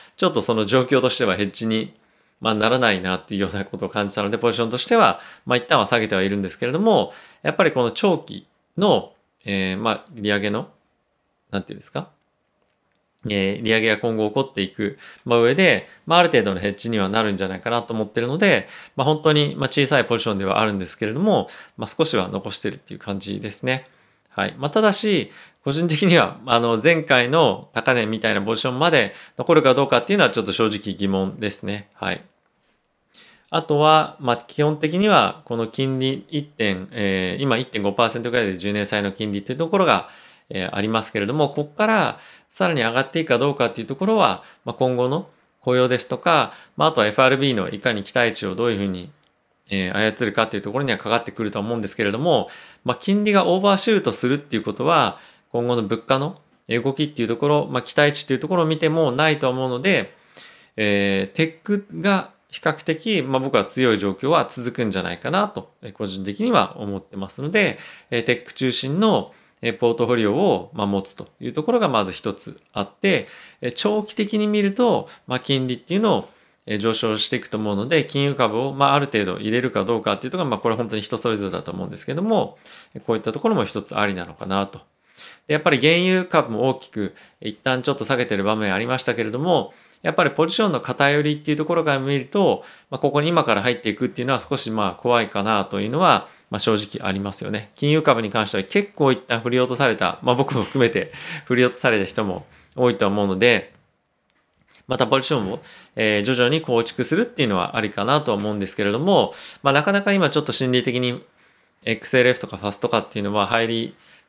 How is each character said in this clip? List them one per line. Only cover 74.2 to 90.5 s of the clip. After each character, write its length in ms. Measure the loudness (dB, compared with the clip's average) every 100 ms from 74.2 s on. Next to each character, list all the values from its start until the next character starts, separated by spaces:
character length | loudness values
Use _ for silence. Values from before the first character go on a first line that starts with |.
| -2 0
に 100 | 0
見 140 | 0
る 140 | 0
と、 340 | 2 2 2 -2 -12 -6
ま 100 | -4
あ、 40 |
金 260 | -2 -2 -2
利 100 | -6
っ 20 |
て 160 | -4
い 20 | 0
う 40 |
の 160 | 2 0
を、 120 | -2 _ _ _ -6
え 100 | -2
ー、 20 |
上 160 | 0
昇 240 | 0 -2 -2
し 100 | -2
て 80 | -4
い 40 |
く 80 | -4
と 100 | -4
思 140 | -2
う 40 | -2
の 120 | 0
で、 160 | 0
金 180 | 0 -2
融 100 | -2
株 240 | 0 0 0
を、 120 | -4
ま 140 | 0 2
あ、 80 |
あ 60 | 2
る 60 | 2
程 180 | 0
度 140 | -2 -2
入 120 | -2
れ 100 | 0
る 100 | 0
か 140 | -2
ど 120 | 0 0
う 60 |
か 100 | 0
っ 60 | -2
て 80 | -4
い 20 |
う 20 |
と 80 | -4
こ 60 |
ろ 60 | -2
が、 0 |
ま 60 | -2
あ、 20 |
こ 80 | 0
れ 60 | -2
本 140 | -2
当 60 | -6
に 60 |
人 160 | -6 -4
そ 120 | -2
れ 60 | -2
ぞ 100 | -4
れ 60 |
だ 100 | -6
と 100 | -8
思 120 | -8
う 40 | -10
ん 20 |
で 60 | -10
す 100 | -8
け 80 |
ど 80 | -4
も、 340 | 0 0 -2 -8 -20 -20 -20
え 60 | -8
ー、 20 |
こ 120 | -4
う 20 | -2
い 40 |
っ 20 |
た 100 | -4
と 80 | -2
こ 80 | 0
ろ 60 |
も 100 | 0
一 180 | -2 -6
つ 160 | -6 -2
あ 80 | -2
り 80 |
な 120 | -4 -10
の 80 |
か 120 | -12 -4
な 200 | -4 -4
と。 140 | -8 _ _ _ -20 -20 -14 -4
で、 60 |
や 40 | -2
っ 40 |
ぱ 80 | 2
り 80 | 2
原 160 | 4 4
油 280 | 2 0
株 260 | 2 0 0
も 180 | 0 0
大 60 | -2
き 140 | -6
く、 240 | -6 -6 -8 -20 _
え 60 | -12
ー、 20 |
一 60 |
旦 280 | -6 -2 0
ち 60 | -2
ょ 40 |
っ 40 | -4
と 80 |
下 120 | -2 -2
げ 100 | 0
て 100 | 0
る 80 |
場 100 | 0
面 180 | 0 0
あ 60 | 0
り 80 | -2
ま 100 | -2
し 60 |
た 120 | -2 -2
け 80 |
れ 80 | -2
ど 80 | -2
も、 340 | 2 2 0 -10 _ _
や 80 | -2
っ 40 |
ぱ 100 | 0
り 60 | 0
ポ 160 | 2
ジ 80 | 0